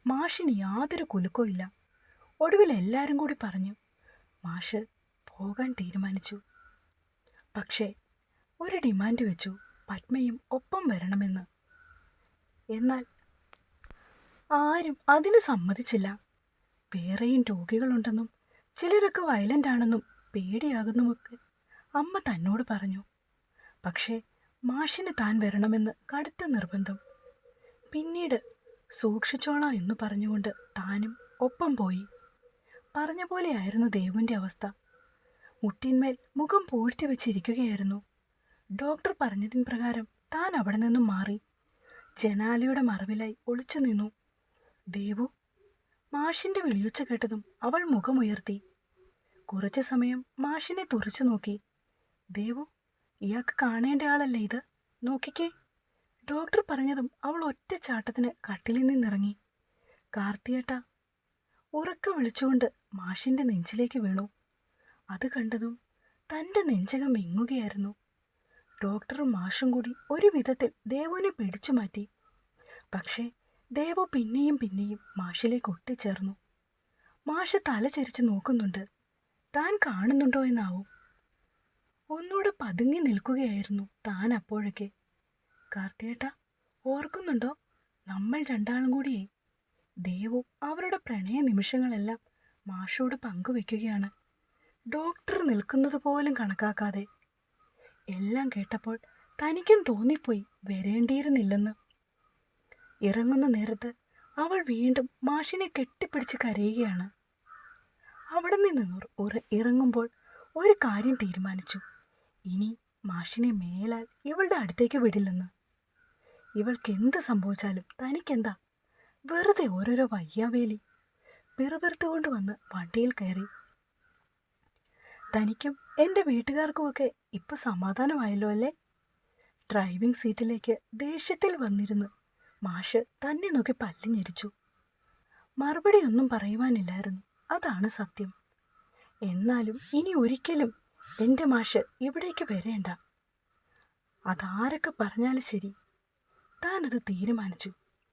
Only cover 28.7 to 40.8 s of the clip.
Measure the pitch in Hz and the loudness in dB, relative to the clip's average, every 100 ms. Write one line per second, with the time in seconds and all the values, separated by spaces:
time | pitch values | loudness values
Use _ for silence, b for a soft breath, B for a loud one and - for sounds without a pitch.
28.7 | - _ - 220 214 - 269 - 294 294 | -20 _ -2 0 0 -2 -4 -2 0 0
29.7 | 233 175 220 214 202 214 214 202 196 - | 0 -2 -2 -4 -2 -2 -2 -2 -6 -12
30.7 | - 185 202 220 233 - - 254 - 240 | -10 -4 -4 -4 -6 -18 -4 -2 0 0
31.7 | 247 190 185 202 - - _ _ _ B | 0 0 -2 -6 -16 -20 _ _ _ B
32.7 | B _ 294 311 339 349 359 349 240 190 | B _ -6 -4 -6 -6 -4 -2 -2 0
33.7 | 214 233 202 185 196 226 214 190 - 202 | 0 2 0 0 0 0 0 -4 -6 -10
34.7 | - _ _ b b b b b _ 214 | -10 _ _ b b b b b _ -4
35.7 | - 262 262 269 254 _ 277 302 403 359 | -2 2 4 4 -2 _ -4 2 2 2
36.7 | 247 233 - 302 254 240 196 175 233 240 | 0 0 0 -2 0 0 0 -2 0 0
37.7 | 202 196 202 - _ _ _ _ _ - | 0 -2 -2 -8 _ _ _ _ _ -12
38.7 | 196 277 302 - - 240 196 214 254 247 | -4 -2 -2 -4 -2 -2 -2 -2 0 0
39.7 | 233 240 233 220 _ _ 311 370 339 196 | 0 -2 -2 -6 _ _ -4 -2 0 0
40.7 | 208 | 2